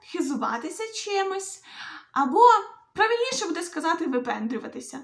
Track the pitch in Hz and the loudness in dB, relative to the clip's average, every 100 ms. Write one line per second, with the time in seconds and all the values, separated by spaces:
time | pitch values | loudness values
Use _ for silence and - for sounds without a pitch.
0 | - 330 277 247 214 233 320 - 440 453 | -8 -4 -2 -2 -2 -4 -6 -8 -8 -8
1 | 415 392 392 381 381 - - - - 302 | -2 -2 0 -4 -8 -12 -18 -16 -14 -16
2 | - - 269 349 494 427 - - _ - | -6 -2 2 8 8 8 2 -14 _ 0
3 | 440 466 494 - 415 339 349 311 320 339 | 2 2 0 -2 -4 -4 -6 -4 -2 0
4 | 311 247 247 214 226 220 247 254 - 269 | 0 -2 -2 -4 -4 -4 -6 -12 -12 -14